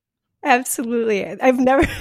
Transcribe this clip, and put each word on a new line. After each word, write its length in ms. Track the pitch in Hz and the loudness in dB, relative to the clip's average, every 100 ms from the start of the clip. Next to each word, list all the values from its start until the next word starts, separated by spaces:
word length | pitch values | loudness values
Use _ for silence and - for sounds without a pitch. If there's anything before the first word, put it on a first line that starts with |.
| _ _ _ _ | _ _ _ _
Absolutely. 800 | 302 247 262 - 233 240 226 202 | 0 0 0 -6 -4 -2 -2 -2
I've 360 | - 202 262 254 | -4 0 0 2
never, 280 | 254 269 - - | 2 2 2 -2